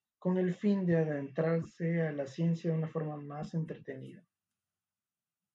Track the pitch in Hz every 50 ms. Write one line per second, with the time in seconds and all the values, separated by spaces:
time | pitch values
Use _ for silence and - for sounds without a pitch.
0 | _ _ _ _ - 180 185 185 185 185 180 - - 208 202 196 185 175 165 160
1 | 160 151 147 139 139 135 - - 160 160 165 165 160 - - - 175 165 170 170
2 | 160 156 147 143 139 - - - 165 170 165 165 - 170 160 160 156 156 - 160
3 | 151 151 151 147 147 143 143 147 160 - - 165 156 147 143 - - - 135 131
4 | 131 135 - - - _ _ _ _ _ _ _ _ _ _ _ _ _ _ _
5 | _ _ _ _ _ _ _ _ _ _ _